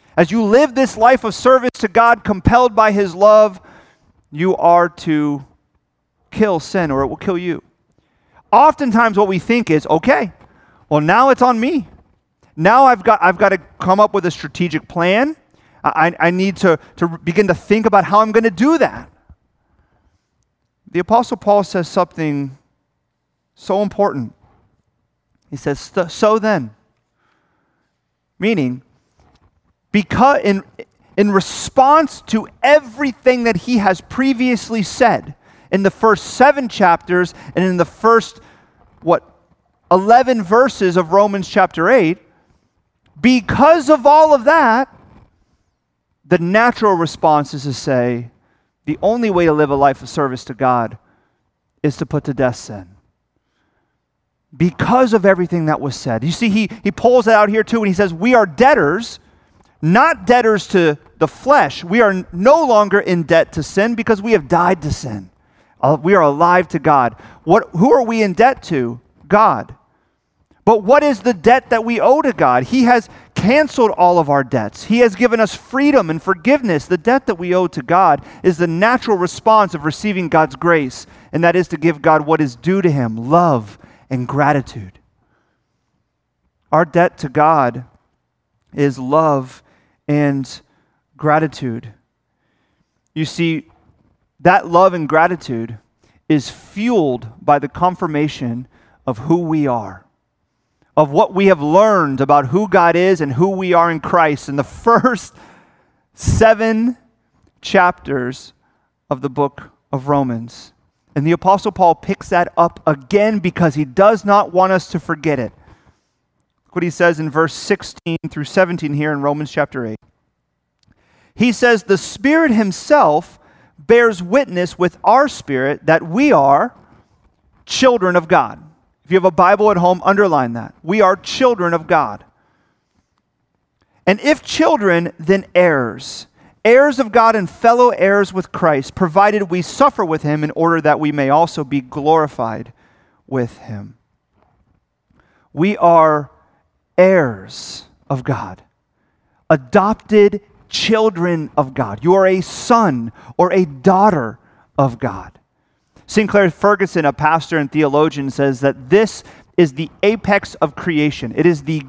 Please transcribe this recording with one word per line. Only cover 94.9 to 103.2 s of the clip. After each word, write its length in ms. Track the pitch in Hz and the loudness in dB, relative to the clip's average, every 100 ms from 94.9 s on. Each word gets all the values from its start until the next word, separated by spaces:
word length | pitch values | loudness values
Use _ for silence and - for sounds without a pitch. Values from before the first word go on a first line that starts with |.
and 140 | 180 147 | 0 -2
gratitude 720 | 156 175 175 - 117 113 110 _ _ _ _ - | 0 0 -2 -8 -10 -10 -14 _ _ _ _ -2
is 220 | 151 - | -2 -4
fueled 800 | - - 196 233 233 147 123 110 - | -14 -16 -6 -2 0 -2 -4 -10 -6
by 160 | - 143 | 0 0
the 120 | 139 | -2
confirmation 1000 | - 180 175 175 151 151 - 123 117 127 _ _ _ - | -4 -4 -2 -6 -4 -4 -6 -8 -10 -14 _ _ _ -10
of 100 | 110 | -6
who 200 | 143 175 | -2 -2
we 220 | 165 156 143 | -2 -2 -2
are, 400 | 120 101 92 _ _ _ _ _ _ _ _ _ - | -4 -8 -16 _ _ _ _ _ _ _ _ _ -2
of 120 | 151 | 0
what 240 | 147 214 | 0 -2
we 120 | 185 196 | 0 0
have 160 | 170 | 2
learned 580 | 147 175 220 196 151 131 | 2 2 4 2 -2 -2
about 280 | 139 143 131 | 0 0 0
who 200 | 175 208 | -2 0
God 300 | 185 170 170 | 2 2 2
is 240 | 185 180 | 0 0